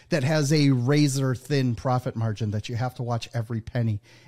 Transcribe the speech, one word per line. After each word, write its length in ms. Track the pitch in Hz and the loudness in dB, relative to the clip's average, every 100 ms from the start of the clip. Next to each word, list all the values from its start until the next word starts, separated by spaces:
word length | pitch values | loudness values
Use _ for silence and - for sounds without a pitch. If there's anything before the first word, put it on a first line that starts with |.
| - | -4
that 160 | 160 | -2
has 280 | 131 156 139 | 0 2 2
a 180 | 156 143 | 4 4
razor 640 | 127 120 147 147 135 131 123 | 4 4 4 2 2 -2 -2
thin 400 | - 143 127 113 | -2 0 0 0
profit 400 | 135 127 131 110 | 0 0 -2 -4
margin 340 | 113 104 107 | -4 -2 -4
that 180 | 104 - | -4 -4
you 60 | |
have 220 | 117 127 - | -4 -4 -6
to 80 | |
watch 240 | 120 117 - | -4 -4 -4
every 280 | 120 110 113 | -6 -4 -6
penny 400 | - 123 113 101 _ - | -4 -2 0 -2 _ -20